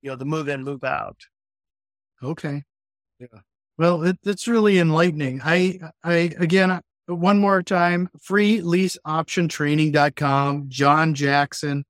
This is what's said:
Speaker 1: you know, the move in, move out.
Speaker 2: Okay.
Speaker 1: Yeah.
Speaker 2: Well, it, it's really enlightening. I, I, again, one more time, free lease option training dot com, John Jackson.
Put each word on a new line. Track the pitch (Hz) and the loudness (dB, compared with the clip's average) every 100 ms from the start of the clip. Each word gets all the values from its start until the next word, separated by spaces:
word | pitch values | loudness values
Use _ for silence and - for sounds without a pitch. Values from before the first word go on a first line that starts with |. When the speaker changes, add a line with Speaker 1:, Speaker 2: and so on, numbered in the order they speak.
Speaker 1:
you | 135 | -12
know, | 131 | -10
the | |
move | 139 156 143 | -6 -6 -4
in, | 139 | -6
move | 135 139 | -8 -8
out. | 131 - - - - _ _ _ _ _ _ _ _ _ | -4 -6 -8 -14 -20 _ _ _ _ _ _ _ _ _
Speaker 2:
Okay. | 127 160 156 143 143 _ _ _ _ _ | -10 -8 -8 -8 -12 _ _ _ _ _
Speaker 1:
Yeah. | 123 107 _ _ _ - | -20 -20 _ _ _ 0
Speaker 2:
Well, | 170 175 | 0 2
it, | 170 185 | -2 -2
it's | 202 196 - | -6 -6 -2
really | 233 208 190 | 2 4 4
enlightening. | 165 156 175 151 139 131 | 2 2 2 0 -6 -6
I, | 127 175 185 185 160 _ | 0 2 0 -2 -14 _
I, | 170 170 170 - | -2 0 0 -2
again, | 170 190 185 180 _ _ - | 0 2 2 0 _ _ -10
one | 175 180 202 | -2 2 4
more | 202 190 | 4 2
time, | 180 185 175 175 180 - | 0 0 2 0 -4 -8
free | - 196 208 220 | -4 0 2 2
lease | 170 175 185 - | 2 0 0 -4
option | 156 156 160 - 170 | -6 -6 -4 -2 -2
training | - 147 151 156 | -2 -2 2 2
dot | 147 147 | 4 2
com, | - 143 139 139 143 139 | 0 0 0 0 -4 -8
John | 127 143 151 160 | 0 4 4 2
Jackson. | 143 143 143 143 - 147 143 139 | 0 0 2 0 -4 -6 -6 -8